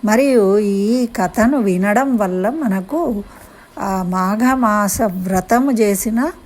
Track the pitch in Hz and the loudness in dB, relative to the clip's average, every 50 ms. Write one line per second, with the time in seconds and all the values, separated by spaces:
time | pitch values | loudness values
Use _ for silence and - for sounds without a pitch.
0 | - 208 214 233 277 277 262 240 202 190 196 208 214 202 196 196 202 208 240 254 | 2 2 2 4 4 4 4 4 4 4 2 2 2 0 0 0 0 0 0 0
1 | 247 233 - - 185 175 - - 214 240 294 277 220 202 185 180 190 202 208 233 | 0 -2 -2 -4 -4 -4 0 2 2 2 2 2 0 0 0 0 0 0 2 0
2 | 269 277 254 220 208 185 180 185 185 214 262 330 302 226 190 190 185 190 294 320 | 0 0 0 0 0 -2 -2 -2 -2 -2 -2 -2 -2 -2 -2 -2 -4 -4 -4 -4
3 | 349 269 233 202 202 - - - - - - - - - - - 202 202 190 190 | -2 -2 -4 -6 -8 -12 -18 -20 -20 -20 -20 -20 -20 -20 -14 -8 -6 -4 -4 -4
4 | 185 175 185 185 185 185 208 220 240 254 262 262 240 220 208 208 208 196 - - | -2 -2 -2 -2 0 0 0 0 2 2 2 2 2 2 2 2 0 -2 0 -2
5 | 233 208 180 185 180 185 190 185 185 - 233 240 262 277 262 214 220 208 202 190 | -2 -2 -2 -4 -4 -2 -2 -2 0 0 0 2 2 0 2 2 2 2 0 -2
6 | - 233 214 226 262 330 370 - - | -2 -4 -2 -2 -2 -2 -6 -10 -18